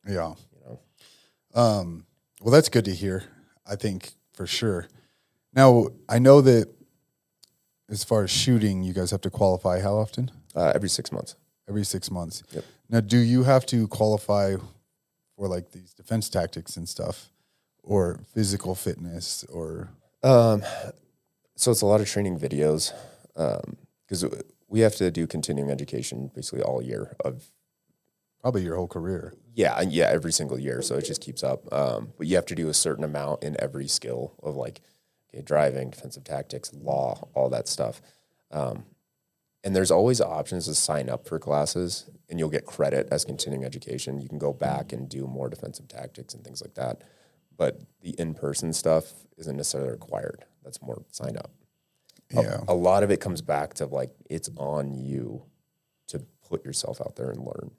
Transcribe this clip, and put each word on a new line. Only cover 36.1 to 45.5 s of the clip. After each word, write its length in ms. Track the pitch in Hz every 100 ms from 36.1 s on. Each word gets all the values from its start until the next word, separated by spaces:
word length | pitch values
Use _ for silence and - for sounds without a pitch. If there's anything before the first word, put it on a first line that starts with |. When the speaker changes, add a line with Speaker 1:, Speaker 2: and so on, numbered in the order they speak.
| 69
Speaker 2:
tactics, 500 | 67 69 65 - -
law, 540 | 71 69 67 65 - -
all 140 | 67 65
that 180 | 58 -
stuff. 340 | - 58 - _ _ _ _ _
Um, 320 | 76 65 55 - _ _ _ _ _ _ _
and 100 | 101
there's 160 | 95 92
always 300 | 92 113 120
options 460 | 90 80 76 90 80
to 100 | 76
sign 320 | - 76 64
up 160 | 62 -
for 140 | 80
classes, 680 | - 73 73 87 87 - - - _
and 100 | 85
you'll 120 | 78
get 160 | 76 -
credit 420 | - 71 69 -
as 140 | 76
continuing 400 | - 67 73 69
education. 560 | 65 - - 62 - 69
You 80 | 65
can 100 | 73
go 140 | 71
back 400 | 67 69 67 67
and 160 | 60 67
do 180 | 69 67
more 220 | 65
defensive 400 | 65